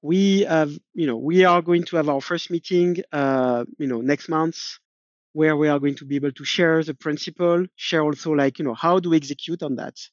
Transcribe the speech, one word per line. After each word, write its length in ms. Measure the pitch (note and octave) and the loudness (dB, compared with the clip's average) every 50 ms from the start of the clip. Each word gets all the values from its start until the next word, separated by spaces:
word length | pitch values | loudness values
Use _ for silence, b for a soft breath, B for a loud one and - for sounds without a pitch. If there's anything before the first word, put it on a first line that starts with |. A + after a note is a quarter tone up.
we 400 | - D3 E3+ F#3+ G3 G3 F#3+ G3 G3 | -2 0 2 4 4 4 4 2 2
have, 300 | - E3 D#3+ D#3 D3 D3 D#3+ _ _ _ | 2 2 0 0 0 -2 -10 _ _ _
you 120 | - E3 | -4 -2
know, 120 | C#3+ A#2+ A2+ | -2 -2 -2
we 260 | B2 D3 E3+ F#3 F#3 | -2 2 4 6 6
are 160 | F3+ F3 F3 | 6 6 4
going 240 | E3 E3 F3 E3+ E3+ | 2 2 0 0 0
to 120 | - - | 0 -2
have 120 | E3 D3+ D3 | -2 0 0
our 140 | C#3+ C3+ C3+ | 0 -2 -2
first 280 | - F3 E3+ - - | -4 -6 -6 -6 -6
meeting, 520 | F3+ E3+ _ - F#3+ F3+ F3 F3 F3 E3 - _ - | -6 -6 _ 0 0 2 2 2 0 -2 -6 _ -4
uh, 520 | D3 C#3 C3+ C3+ C3 B2+ B2+ B2 A#2+ A#2+ - - | -2 0 2 2 2 2 2 0 0 -2 -6 -8
you 100 | _ D3+ | _ -4
know, 140 | C3+ B2+ A2+ | -4 -4 -2
next 300 | A#2 C3 C#3+ C#3+ - - | 0 0 0 -2 -2 -4
month, 480 | D#3+ D#3 D#3+ E3 E3 - - - - - _ _ _ _ _ _ _ _ _ _ _ | -2 0 0 -2 -4 -8 -12 -14 -16 -18 _ _ _ _ _ _ _ _ _ _ _
where 200 | D3+ D#3 D#3 D#3 | 0 2 2 4
we 140 | D3 D3+ D3+ | 2 2 2
are 100 | D3 C#3+ | 2 2
going 180 | C#3 C#3+ C#3 | 0 -2 -2
to 100 | C3+ C#3+ | -4 -8
be 100 | C3+ C#3+ | -6 -6
able 160 | C#3+ C#3 C#3+ C3 | -2 -2 -4 -6
to 120 | - C#3+ | -6 -8
share 380 | - - - F3 E3 D#3+ D#3+ D#3+ | -6 0 2 2 4 4 2 0
the 120 | D#3+ D3 | -2 -6
principle, 720 | _ - D#3+ D3 D3+ - - D#3+ _ F3 F3 E3+ F3 F#3 F#3 _ | _ -6 -6 -6 -6 -6 -12 -6 _ 0 2 2 2 0 -2 _
share 240 | _ - - - D#3+ D3+ | _ -8 -2 0 2 2
also, 300 | D3+ D3 C#3+ - E3 D#3 | 0 0 -2 -2 -2 0
like, 260 | C#3+ C#3 C#3 B2+ - | 2 2 0 0 -2
you 60 | D#3 | -6
know, 80 | C3+ A2+ | -6 -4
how 260 | G#2+ - E3 F3 F#3+ | -2 0 0 0 2
do 120 | F3 F3 | 2 2
we 80 | E3 D#3+ | 0 0
execute 440 | C#3+ C3+ C#3+ - - - E3 F3 - | 0 -2 -12 -10 -8 -10 -8 -8 -6
on 140 | D3 C#3 | -4 -4
that? 220 | A2+ - C3+ C3 - - - | -4 -4 -8 -12 -14 -20 -20